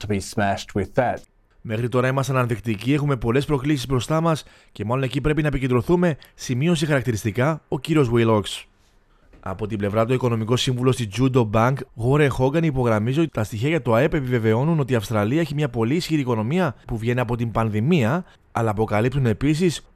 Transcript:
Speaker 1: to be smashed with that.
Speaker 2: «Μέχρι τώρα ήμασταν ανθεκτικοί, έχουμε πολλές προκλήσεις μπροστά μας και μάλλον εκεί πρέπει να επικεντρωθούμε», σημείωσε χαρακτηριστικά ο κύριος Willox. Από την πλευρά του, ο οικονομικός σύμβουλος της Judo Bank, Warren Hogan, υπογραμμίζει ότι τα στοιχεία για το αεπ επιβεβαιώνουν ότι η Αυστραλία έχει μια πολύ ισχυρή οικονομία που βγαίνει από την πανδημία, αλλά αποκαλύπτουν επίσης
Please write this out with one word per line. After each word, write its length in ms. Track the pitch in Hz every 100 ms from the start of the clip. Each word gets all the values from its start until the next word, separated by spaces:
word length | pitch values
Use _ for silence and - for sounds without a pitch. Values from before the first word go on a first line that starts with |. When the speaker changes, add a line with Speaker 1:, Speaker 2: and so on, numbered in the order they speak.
Speaker 1:
to 60 | 104
be 60 | 98 -
smashed 360 | - 101 98 - 101
with 120 | 95
that. 240 | - 117 85 - _ _ _
Speaker 2:
«Μέχρι 280 | 117 110 120
τώρα 180 | 123 127
ήμασταν 300 | 135 135 131
ανθεκτικοί, 560 | 120 107 117 101 120
έχουμε 220 | 151 147 123
πολλές 280 | 117 131 143
προκλήσεις 420 | 139 139 143 123
μπροστά 340 | 131 - 160
μας 220 | 165 156 - - _
και 140 | - 104
μάλλον 180 | 131
εκεί 180 | 131 -
πρέπει 200 | 151 151
να 60 | 147
επικεντρωθούμε», 680 | 131 127 123 - 175 175 139 -
σημείωσε 520 | - - 123 165 156 156
χαρακτηριστικά 760 | 139 123 107 110 120 143 151 -
ο 120 | 143
κύριος 300 | - 165 120
Willox. 300 | 117 113 107 - - - _ _ _ _ _ _ -
Από 280 | 95 92 101
την 100 | 107
πλευρά 240 | 101 110
του, 80 | 113
ο 20 |
οικονομικός 480 | 131 123 113 110 123
σύμβουλος 340 | 135 123 131 127
της 120 | 110 107
Judo 320 | 131 127 107
Bank, 220 | 110 120 135
Warren 540 | - - 120 147 143 127
Hogan, 260 | 131 165
υπογραμμίζει 560 | 160 131 120 107 113 143
ότι 100 | 160
τα 140 | -
στοιχεία 260 | 107 110 143
για 120 | 165
το 140 | 120 113
αεπ 180 | 156
επιβεβαιώνουν 680 | 156 127 123 110 110 156 160
ότι 140 | 123
η 20 | 120
Αυστραλία 440 | 104 110 104 156
έχει 140 | 170
μια 160 | 143 147
πολύ 260 | 120 113 165
ισχυρή 260 | - 156
οικονομία 540 | 127 113 110 180 156 - -
που 100 | 113
βγαίνει 220 | 117 123
από 160 | 117 117
την 160 | 117
πανδημία, 760 | 113 113 104 135 175 110 175 - - _
αλλά 180 | 113 113
αποκαλύπτουν 560 | 104 110 107 123 139 120
επίσης 600 | 101 143 156 180 - -